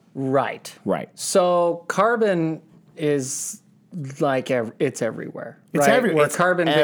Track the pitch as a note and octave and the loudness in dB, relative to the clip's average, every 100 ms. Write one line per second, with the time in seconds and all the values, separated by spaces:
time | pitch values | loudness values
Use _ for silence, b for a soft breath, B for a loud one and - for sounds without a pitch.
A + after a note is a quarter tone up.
0 | _ - C3+ C3+ A2+ - - - G2+ E2+ | _ -8 -2 0 -2 -6 -16 -10 -4 -4
1 | - - - G3 F3+ F3 F3 E3+ - - | -6 -10 0 2 4 2 2 -2 -4 0
2 | A3 A#3 G#3+ F3 D#3+ D#3 - - _ - | 0 2 0 2 0 -4 -12 -20 _ -6
3 | D3+ C#3+ C3 - - - _ _ _ F3+ | -2 0 -2 -8 -10 -12 _ _ _ -12
4 | C3+ C#3+ D3 C3 B2+ B2+ A2 - C#3 - | -12 -4 0 0 0 -2 -2 -4 -4 -2
5 | A#2 - - - - - _ D#3+ C#3+ A#3+ | -6 -6 -12 -12 -16 -18 _ 0 4 4
6 | A#3 D#3 D3 - F3+ F3 D#3+ D3+ | 4 2 2 2 2 2 2 4